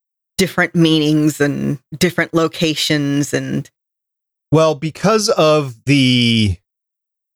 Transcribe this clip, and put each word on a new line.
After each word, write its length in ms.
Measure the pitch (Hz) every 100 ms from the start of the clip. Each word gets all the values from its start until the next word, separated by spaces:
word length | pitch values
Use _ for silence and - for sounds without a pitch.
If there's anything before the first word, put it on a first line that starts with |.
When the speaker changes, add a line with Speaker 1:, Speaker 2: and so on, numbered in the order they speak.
| _ _ _ -
Speaker 1:
different 380 | 185 - 175
meanings 640 | 170 160 160 151 156 151 -
and 380 | 143 135 139 147 - 156
different 380 | 175 - 156
locations 960 | 165 160 - 165 151 - 151 143 143 147
and 380 | 135 135 139 - _ _ _ _ _ _ _ _
Speaker 2:
Well, 220 | 151 160
because 560 | 151 160 - 190 220 214
of 540 | 214 156 151 135 113 -
the 720 | 143 127 123 117 113 107 87 _ _ _ _ _ _ _